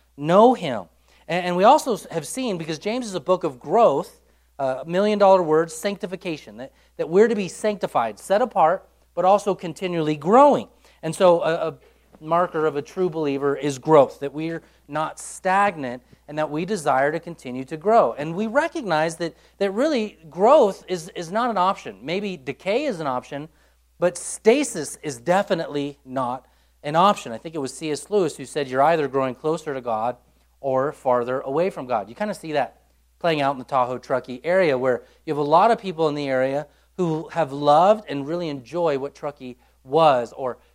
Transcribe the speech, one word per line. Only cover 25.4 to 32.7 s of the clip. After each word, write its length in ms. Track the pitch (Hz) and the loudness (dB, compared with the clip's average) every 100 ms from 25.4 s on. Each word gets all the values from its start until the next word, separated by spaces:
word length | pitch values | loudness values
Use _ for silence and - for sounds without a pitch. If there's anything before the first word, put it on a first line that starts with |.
| 202 175 139 143 143 143 131 | 0 -4 -4 -6 -6 -10 -8
not 420 | 131 123 131 - _ _ _ | -6 -4 -6 -12 _ _ _
an 120 | 147 160 | -2 4
option. 360 | 196 202 123 | 4 2 -6
I 60 | 113 | -12
think 160 | 165 | -10
it 60 | 160 | -8
was 160 | 131 - | -8 -6
C 160 | 156 | -6
S 180 | 143 - | -6 -2
Lewis 280 | 208 160 - | 0 0 -4
who 80 | 131 | -8
said, 220 | 156 135 | -6 -2
"You're 140 | 131 | 2
either 260 | 147 165 139 | 4 2 0
growing 280 | 135 131 120 | -2 -2 -4
closer 380 | 156 165 156 | -4 -4 -6
to 80 | 131 | -8
God 360 | 120 110 123 - _ _ _ _ | -4 -4 -4 -6 _ _ _ _
or 320 | 139 131 135 | -4 -2 -2
farther 480 | 135 131 123 120 131 | -2 0 0 0 -4
away 280 | 135 143 190 | -4 -2 -2
from 160 | 185 127 | -4 -4
God." 240 | 113 98 | -4 -4
You 60 | 123 | -8
kinda 180 | 208 | -8
see 200 | 185 160 | -8 -4
that 280 | 147 120 | -4 -4